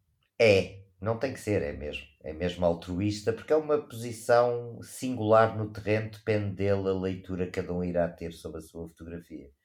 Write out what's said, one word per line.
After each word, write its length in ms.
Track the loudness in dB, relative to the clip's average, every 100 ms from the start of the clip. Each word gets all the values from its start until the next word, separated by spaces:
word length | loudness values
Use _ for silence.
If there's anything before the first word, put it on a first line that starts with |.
| _ _ _ 4
É, 440 | 6 6 2 -8 -20 _
não 180 | -4 -4
tem 160 | -4
que 60 | -6
ser, 220 | -2 -2
é 120 | -2
mesmo. 320 | -6 -8 -10 -14 _
É 100 | -14
mesmo 300 | -4 -4 0 0
altruísta, 680 | 0 -2 -2 -2 0 -2
porque 180 | -4 2
é 20 | 2
uma 240 | 2 0
posição 1000 | -2 -10 -10 -6 4 6 6 2 -6 -12
singular 720 | -16 -8 -6 -2 6 8 8 2
no 140 | -6
terreno, 400 | -6 -2 0 -2
depende 440 | -6 -2 0 -2 -2
dele 320 | 2 2 2
a 40 |
leitura 520 | 0 -2 -4 -6 -4 -4
que 60 | -4
cada 120 | -4
um 100 | -2
irá 240 | 0 0 0
ter 240 | -2 -12
sobre 280 | -10 -12 -12
a 20 |
sua 260 | -12 -14 -14
fotografia. 600 | -14 -14 -14 -14 -16 -18 _